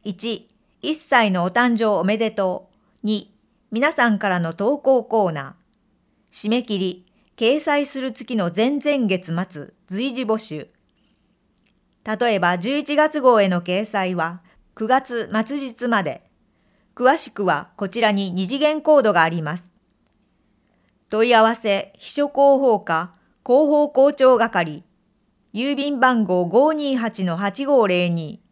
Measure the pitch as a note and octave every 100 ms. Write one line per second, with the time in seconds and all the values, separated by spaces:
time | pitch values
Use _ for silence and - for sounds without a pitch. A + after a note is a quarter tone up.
0 | G#3 F#3 A3+ G#3+ _ _ _ _ C4+ D#4
1 | - C4 G#3+ F#3 F3 F3+ B3 A3+ A3 G3+
2 | F3+ G#3+ A3 G#3+ F#3+ F3+ - _ _ _
3 | G#3 G#3+ - _ _ _ _ G#3+ C#4+ -
4 | A#3+ G3+ G3+ F3+ E3 E3 G3+ C#4+ C4+ C4
5 | A#3 A3+ F#3+ D3+ C#3 - _ _ _ _
6 | _ _ _ - G#3 A#3 A3+ G3+ F#3 F3+
7 | _ _ _ _ A#3 D4 D4+ C#4+ C#4+ C4+
8 | C4 - A#3 A#3 F3+ F3 A#3 C#4+ D4 C#4+
9 | A3 F#3 F3+ E3 F#3 D3+ C#3+ _ _ F#3
10 | C4+ B3 A3+ A3 - D3+ - _ _ _
11 | _ _ _ _ _ _ _ _ _ _
12 | - G#3+ A#3+ G#3 F3 F3+ F#3+ C#4+ D4 D4
13 | D4+ D4+ B3+ A#3 G3 F3 F3 F3+ G#3+ G#3
14 | F#3 F3+ E3 F3 _ _ _ - A3 B3+
15 | C4 A#3+ A3 G#3+ A3 C#4+ C4+ A3+ B3 A3+
16 | D#3+ B2 _ _ _ _ _ _ _ -
17 | B3 D#4+ - - F#3+ D3 D3 - G3 G3+
18 | A3 G3+ G3 F3+ F#3+ C4+ D4+ D#4 D4+ D4
19 | A3 F3 E3 E3+ D#3 F3 - _ _ _
20 | _ _ _ _ _ _ _ _ _ _
21 | _ G#3+ A#3 A#3 A3 A3+ A3 G3 - _
22 | - - C#4+ C#4 C#4 C4+ C4+ G#3 F3+ E3
23 | E3+ _ _ _ - B3 D4+ D4 D4 C#4
24 | C#4 C#4+ C4 B3 A3+ F#3+ E3 D3+ _ _
25 | _ _ _ _ _ G3+ C4 C#4 C#4+ C#4
26 | B3+ A#3+ G#3 F#3 F3 B3 D4 D#4 C#4+ C4
27 | A3+ A3 F#3 E3+ G3+ G3 C#4 C#4 G#3 F3+
28 | F3+ E3+ D#3 - _